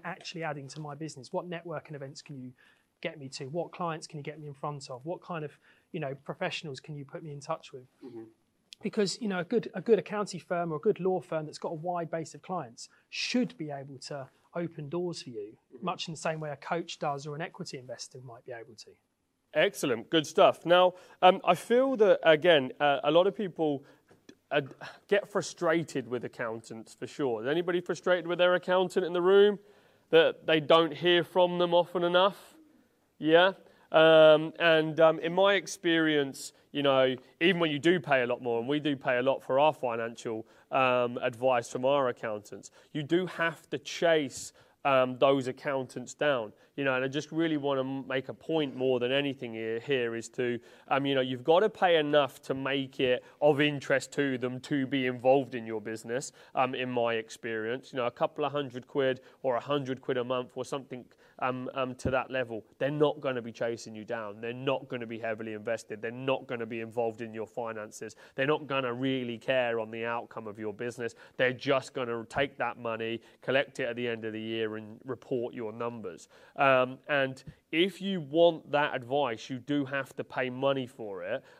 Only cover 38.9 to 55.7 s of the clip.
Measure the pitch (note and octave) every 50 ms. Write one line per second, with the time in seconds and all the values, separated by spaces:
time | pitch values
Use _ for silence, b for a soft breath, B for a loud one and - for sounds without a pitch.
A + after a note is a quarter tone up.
38.9 | C#3 C3 - C#3+ B2+ B2 B2+ C3+ C3 - - - C3 C3+ D3 D#3 D3 - C3+ A#2+
39.9 | A2+ A#2 A2+ A#2 A#2 - - B2 A2 A2 A2 b b b b b C#3+ C3+ C3 B2+
40.9 | B2 B2 B2 A#2+ B2 B2+ - B2+ A#2+ A2+ B2+ C3 B2+ A#2+ A#2 - - B2+ B2 C3+
41.9 | C#3+ C#3+ C3+ B2 A#2 - - A2+ G#2+ G#2 - - - G2+ - - b b b b
42.9 | b D3+ D3 C3+ E3 F#3 F#3 E3+ - - E3+ E3 D3+ - - _ D3+ C3+ - -
43.9 | - - F3 E3 D#3+ D#3 C#3+ B2+ - - - - - b b b b b - C#3+
44.9 | C3+ C3 B2+ B2+ B2+ A#2+ D3 C#3 C#3 C#3 A#2+ B2+ B2+ - - D3+ C3+ C3+ B2+ B2+
45.9 | - C3 B2 A#2+ - - D3 D3 C#3 A#2+ A2 G#2 - b b b b D3 C#3 C3+
46.9 | C3 B2+ C3 C#3 C3+ D3+ C#3+ - D#3+ D#3+ E3 E3 D#3 D3 C3+ C#3+ C#3 C3+ C3 C3
47.9 | C3+ C3+ A#2+ A#2 C3 C3+ C3 - A2+ - - - E3 D#3+ D3+ C3+ A#2+ B2+ C3 C3
48.9 | B2+ A#2+ B2 B2 C3+ C#3+ C#3+ C#3+ C3 C3+ B2+ A#2 A2+ A2+ A2+ A2+ A2+ A2+ - C#3+
49.9 | C#3 B2+ A#2+ A#2 A2+ A#2 A2 - - - B2 A#2+ A#2+ A#2 B B B B B B
50.9 | C#3 C3+ C#3 C#3 C#3 C3 C3 C3 B2+ B2 B2 D#3+ D#3+ F3+ G#3+ G#3+ - - G3 F3+
51.9 | E3+ D#3+ D3+ D3 D3+ D3 C#3 B2+ - - - - C3+ C3+ C3+ C3 C#3 C#3 C3+ C3
52.9 | - - C3+ B2 B2 A#2+ B B B B D3 D3 D3+ C3+ D3 D3 D3 C3+ - -
53.9 | C#3 C3 - - - D3 C#3+ C#3 C3 A#2+ B2+ B2 B2+ B2+ - - D3+ C#3 C3 B2
54.9 | C#3+ C3+ B2+ B2+ B2+ A#2+ A#2 B2+ C3+ C#3 C3 A#2 C3 A#2+ A2+ A2+